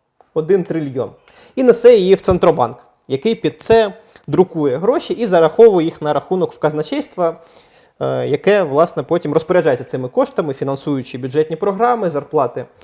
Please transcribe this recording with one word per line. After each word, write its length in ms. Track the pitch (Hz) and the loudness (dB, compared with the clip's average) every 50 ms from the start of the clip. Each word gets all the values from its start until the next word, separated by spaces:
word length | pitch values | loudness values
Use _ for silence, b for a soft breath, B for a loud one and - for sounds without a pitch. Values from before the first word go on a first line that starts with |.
| _ _ _ _ _ _ - | _ _ _ _ _ _ -6
один 300 | 156 156 151 196 190 175 | -4 -2 0 0 0 0
трильйон, 460 | - 165 165 151 139 127 131 117 92 90 _ _ b b b b b b | -2 -6 -6 -6 -6 -6 -6 -8 -8 -10 _ _ b b b b b b
і 80 | - 262 | 0 2
несе 320 | 247 - 240 - 240 247 | 2 4 4 6 6 6
її 200 | 214 180 185 190 | 6 4 2 2
в 60 | 185 | 2
Центробанк, 560 | - - 185 170 - 185 151 143 123 117 110 - _ _ _ _ _ - | 2 0 0 2 2 2 2 2 0 -4 -4 -8 _ _ _ _ _ -8
який 280 | 135 135 - 220 226 | -6 -4 -2 -2 -2
під 260 | 226 - - - - | -2 -4 -6 -6 -4
це 320 | - - 220 226 220 202 190 - b b b b b - | 0 2 2 2 2 0 -4 -12 b b b b b -2
друкує 500 | 143 151 185 180 - 165 147 143 123 143 | 0 0 0 0 0 -2 -2 -2 -2 -2
гроші 360 | 175 220 269 349 - - 180 | 0 0 -2 -2 -2 -6 -6
і 120 | 190 233 | -4 -2
зараховує 600 | 208 180 170 165 - 240 - 226 226 202 180 156 | 0 2 4 4 4 4 6 6 6 6 4 0
їх 160 | 165 160 - | -2 -4 -6
на 120 | 151 147 147 | -4 -2 -2
рахунок 400 | 143 - - 185 185 170 - - | -2 -4 -4 -4 -2 -4 -4 -4
в 60 | - | -2
казначейство, 760 | - 156 147 151 151 - 277 294 262 - - - 175 165 170 175 b b b b b b b b b b b - | -4 -2 -2 -4 -6 -4 -4 -6 -6 -6 -6 -4 -4 -4 -4 -6 b b b b b b b b b b b -8
е, 280 | 143 135 135 127 127 127 | -6 -4 -4 -4 -4 -2
яке, 360 | 139 143 - 185 202 208 185 | -4 -2 2 2 2 2 2
власне, 400 | 147 131 143 170 175 - 165 139 | 0 2 2 2 0 0 -6 -4
потім 300 | - 165 175 - 151 143 | -2 -2 -2 -2 0 -2
розпоряджається 520 | 160 - - 180 180 165 156 131 120 127 | -2 0 0 0 2 2 2 0 -2 -4
цими 220 | - - 131 127 123 | -6 -8 -8 -8 -4
коштами, 460 | - 240 269 - - - 185 151 - | -2 -2 -2 -2 -2 -6 -6 -6 -6
фінансуючи 640 | - 147 139 139 143 - 151 143 135 120 - - 127 | -6 -6 -6 -6 -6 -4 -4 -4 -4 -6 -8 -10 -10
бюджетні 380 | 127 131 123 151 156 156 165 | -10 -6 -4 -4 -4 -4 -4
програми, 540 | 160 - 202 190 190 233 240 247 226 208 175 | -6 -4 -4 -2 0 0 0 0 0 -2 -4
зарплати 560 | 147 143 135 - - 151 135 120 - 135 120 - _ b | -4 -6 -6 -4 -2 -2 -2 -2 -4 -8 -12 -14 _ b